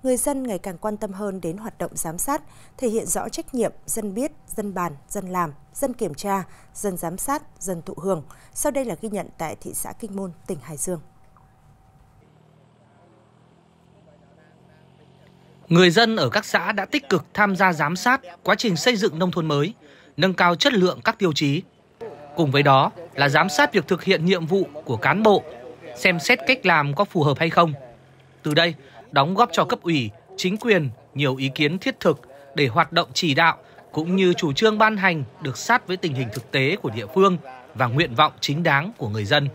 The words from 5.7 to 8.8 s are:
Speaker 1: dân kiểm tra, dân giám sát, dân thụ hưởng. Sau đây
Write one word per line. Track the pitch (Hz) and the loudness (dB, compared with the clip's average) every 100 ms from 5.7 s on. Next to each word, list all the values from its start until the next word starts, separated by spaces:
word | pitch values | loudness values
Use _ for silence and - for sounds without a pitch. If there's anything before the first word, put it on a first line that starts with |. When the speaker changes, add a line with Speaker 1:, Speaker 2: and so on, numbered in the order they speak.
Speaker 1:
dân | - 277 | -6 -6
kiểm | 240 202 | -4 -6
tra, | 143 202 196 175 - - | -4 -4 -4 -4 -14 -20
dân | - 202 180 | -8 -6 -4
giám | 170 185 | -6 -6
sát, | - 294 - - | -4 -4 -6 -12
dân | - 175 160 | -8 -8 -8
thụ | |
hưởng. | - 180 180 135 - - | -8 -4 -4 -6 -20 -16
Sau | - 294 | -4 -2
đây | 277 | -2